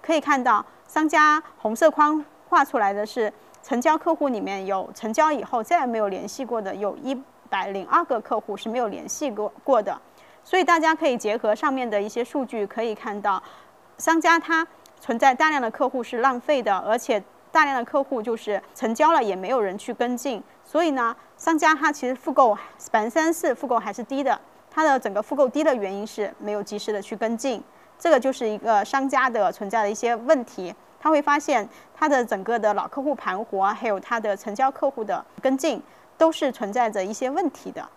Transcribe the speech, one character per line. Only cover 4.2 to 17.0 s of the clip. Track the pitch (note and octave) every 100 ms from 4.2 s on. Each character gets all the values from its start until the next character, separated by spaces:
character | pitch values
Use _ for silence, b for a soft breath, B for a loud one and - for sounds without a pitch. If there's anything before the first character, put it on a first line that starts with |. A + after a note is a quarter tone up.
| C#4+
里 | A3+
面 | F#3+ G3
有 | F#3+ G3 -
成 | G#3 G#3+
交 | A3 D#4
以 | G3+
后 | - A#3+
再 | A3 E4+
也 | C4+
没 | A3+
有 | G#3
联 | F#3 G3+
系 | -
过 | A#3+ A#3
的 | G3
有 | G3 G3+ -
一 | B3+ C4+ C4+ _ -
百 | G3 F#3+
零 | G3 F#3
二 | D4+
个 | F4 A#3
客 | - A3+
户 | - G3
是 | A#3
没 | A#3
有 | A3+
联 | F#3+ D#3
系 | - D4
过， | G#3 G#3 -
过 | - B3
的。 | G3 D#3+ B B B B
所 | - F#4
以 |
大 | F4 E4+
家 | D#4+
可 | D#4+ D#4+
以 | B3
结 | G#3+ G#3+
合 | A3
上 | A3+ D4+
面 | C4 A#3+
的 | G#3
一 | G#3
些 | A#3
数 | B3 D4
据， | B3+ A#3
可 | G3+ -
以 | A#3
看 | G#3+ A#3 G3+
到 | G3+ F#3+ B B B _ _ -
商 | - E4
家 | E4 E4
他 | D#4+ E4 E4+ - - _
存 | - A#3
在 | C4+
大 | B3+ D#4
量 | D4
的 | A#3
客 | - C4+
户 | C4+
是 | A#3 A#3+
浪 | C4+ B3
费 | - C#4+
的， | G#3 F#3+
而 | F#3+
且 | A#3